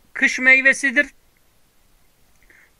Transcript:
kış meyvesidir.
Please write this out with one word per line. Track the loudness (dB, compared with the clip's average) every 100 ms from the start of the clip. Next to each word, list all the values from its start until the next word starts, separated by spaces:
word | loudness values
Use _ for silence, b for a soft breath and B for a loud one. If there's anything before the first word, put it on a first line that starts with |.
| _
kış | -4 -4 0
meyvesidir. | 2 2 2 0 -2 -2 -4 -8 _ _ _ _ _ _ _ _ _ _ _ _ b b b